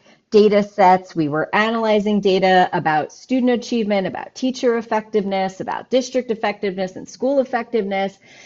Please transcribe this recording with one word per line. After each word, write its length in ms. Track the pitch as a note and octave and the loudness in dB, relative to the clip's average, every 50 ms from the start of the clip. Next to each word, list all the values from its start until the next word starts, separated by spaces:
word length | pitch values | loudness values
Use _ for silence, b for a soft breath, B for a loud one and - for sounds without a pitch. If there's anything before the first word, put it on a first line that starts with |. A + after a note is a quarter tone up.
| b b b b b - | b b b b b 2
data 320 | - G#3 G#3 G#3 G#3 G3+ G3+ | 4 6 6 6 4 4 2
sets. 520 | G3+ - G#3 F#3+ F3+ F#3 F#3 F#3 - - | 0 0 4 6 6 6 4 2 -6 -4
We 120 | E3 D#3 C#3 | -2 -2 0
were 260 | D3 D#3 - - - | 0 -2 -2 -2 -2
analyzing 680 | G3+ G#3+ A3+ A#3 A3+ A3+ A3 G#3+ G#3+ G3+ G#3+ G#3 G3+ | -2 0 0 -2 -2 0 2 2 2 2 0 -2 0
data 480 | G3+ G3 F#3 F#3+ F#3+ F#3 F#3 F#3 F3+ - - | 2 2 2 2 4 4 4 4 4 2 0
about 380 | F3 C#3+ D#3 D#3 D3+ C#3+ - | -2 -2 0 0 0 -2 -4
student 400 | - - - - B3+ C4 A#3+ B3 | -10 -18 -6 -2 -2 0 2 2
achievement, 560 | A#3+ A#3+ B3 - B3 A#3 G#3+ G3+ G#3 G3 F#3 E3+ | 0 0 -2 -4 -4 -2 -2 0 0 0 -2 -2
about 260 | - - - - _ | -6 -8 -12 -12 _
teacher 440 | - B3+ C4 B3+ - C4 B3 A#3 A#3 | -6 -4 -4 -4 0 0 0 0 0
effectiveness, 840 | A3+ - A3 G#3+ G#3+ G#3+ - G#3+ F#3+ G3 G3 F#3+ F#3+ F#3+ F#3+ - | -2 -2 -4 -4 -4 -2 -4 -2 -2 -2 -2 -2 -2 -4 -6 -8
about 300 | - - - - - - | -8 -8 -8 -8 -6 -2
district 400 | - C4 B3+ - - B3+ B3 B3 | -2 -2 -2 0 -4 -6 -4 -4
effectiveness 640 | G#3+ G#3+ - G3+ G3+ G3+ G#3+ G3 F3+ F#3+ F#3+ F#3 F#3 | -6 -4 -4 -6 -4 -4 -6 -6 -4 -4 -8 -8 -8
and 120 | - - - | -14 -18 -18
school 320 | - - A#3+ C4 C#4+ C#4 | -12 -6 -4 -2 0 0
effectiveness. 760 | B3+ C4 - A#3 A#3+ A#3 - A3+ G3 G3 G3 F#3+ G3 G3 G3 _ B B B B B | -2 -2 -4 -6 -6 -4 -4 -4 -4 -2 -4 -4 -4 -4 -6 _ B B B B B